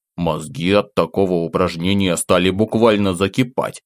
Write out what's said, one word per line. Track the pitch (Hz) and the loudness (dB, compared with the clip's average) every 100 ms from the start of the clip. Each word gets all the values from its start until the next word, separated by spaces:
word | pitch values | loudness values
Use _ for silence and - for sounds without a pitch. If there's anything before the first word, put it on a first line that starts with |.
| _ - | _ -6
Мозги | 82 80 76 69 85 | -4 -4 -8 -6 0
от | 101 101 | 2 2
такого | - 82 - 98 | -2 0 0 0
упражнения | 90 82 92 90 82 90 101 95 82 | 0 -2 -2 -2 -2 -2 0 0 -2
стали | - 90 92 | 0 2 2
буквально | 95 110 113 117 104 101 | 0 -2 2 4 4 0
закипать. | 90 98 - 127 - - - | 0 -2 0 -2 -4 -6 -8